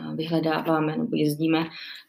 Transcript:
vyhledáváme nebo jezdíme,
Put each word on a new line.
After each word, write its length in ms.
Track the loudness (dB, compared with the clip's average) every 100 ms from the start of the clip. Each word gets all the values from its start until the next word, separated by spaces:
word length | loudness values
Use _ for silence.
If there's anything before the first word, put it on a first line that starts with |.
| -6 -6
vyhledáváme 800 | 0 0 2 0 2 2 2 0
nebo 200 | 0 2
jezdíme, 500 | 2 2 2 2 0 -6 -16 -16